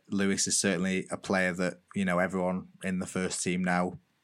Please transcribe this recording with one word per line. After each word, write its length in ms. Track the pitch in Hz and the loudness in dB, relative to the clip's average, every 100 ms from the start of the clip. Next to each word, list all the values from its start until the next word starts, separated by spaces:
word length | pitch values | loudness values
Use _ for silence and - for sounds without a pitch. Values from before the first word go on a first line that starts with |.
| - | -4
Lewis 360 | 101 98 98 98 | 0 2 0 0
is 120 | - | 2
certainly 480 | 101 87 95 92 - | 2 2 0 -2 -2
a 60 | 87 | -6
player 360 | - 95 92 | 0 2 2
that, 280 | 87 90 - - | 2 -2 -4 -8
you 100 | 101 | -2
know, 140 | 92 87 | 0 2
everyone 480 | 92 92 90 92 - - | 2 0 0 -2 -6 -10
in 160 | 95 92 | -4 -4
the 80 | 90 | -4
first 360 | 92 90 - | -2 -2 -2
team 200 | 92 90 | -2 0
now 360 | 90 90 90 - _ _ | 2 2 0 -6 _ _